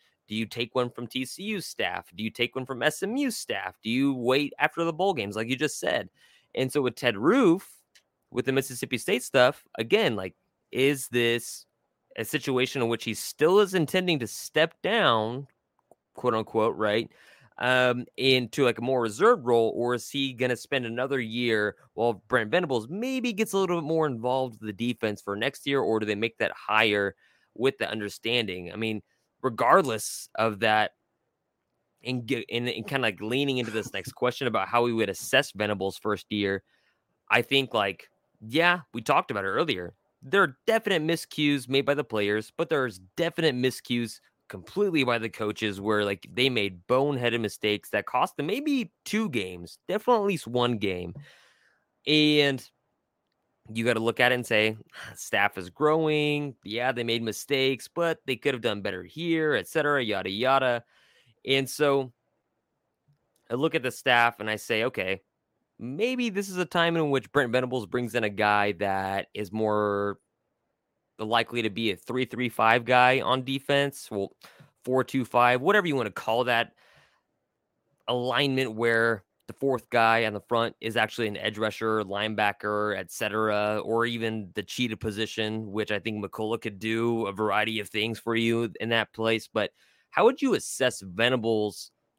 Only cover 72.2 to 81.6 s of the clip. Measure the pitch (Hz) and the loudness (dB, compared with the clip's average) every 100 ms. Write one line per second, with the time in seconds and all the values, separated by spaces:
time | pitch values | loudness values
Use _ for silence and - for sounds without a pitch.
72.2 | 127 117 123 - 113 120 117 123 127 131 | -4 -4 -4 2 4 4 4 6 6 4
73.2 | 101 131 127 135 - 143 139 - - 104 | 2 -2 -2 -6 0 2 2 -4 -8 -6
74.2 | 98 _ - - - _ - 131 123 135 | -6 _ -20 -20 -20 _ 0 0 2 -2
75.2 | 117 123 120 123 147 202 175 139 104 - | 0 4 6 4 4 2 2 0 -2 -4
76.2 | - 117 123 117 117 _ _ _ _ _ | 0 0 2 2 0 _ _ _ _ _
77.2 | _ _ _ _ _ _ _ _ - 123 | _ _ _ _ _ _ _ _ -4 -2
78.2 | 123 120 143 131 127 110 117 113 117 110 | 0 0 2 0 -2 0 2 4 2 0
79.2 | _ _ - - 139 127 - 120 113 113 | _ _ -16 -4 -2 -2 0 4 6 4
80.2 | 110 104 - 117 117 - 113 110 110 - | 2 -2 -2 0 0 -2 -4 0 0 -2
81.2 | 110 104 107 107 | -4 -2 -4 -2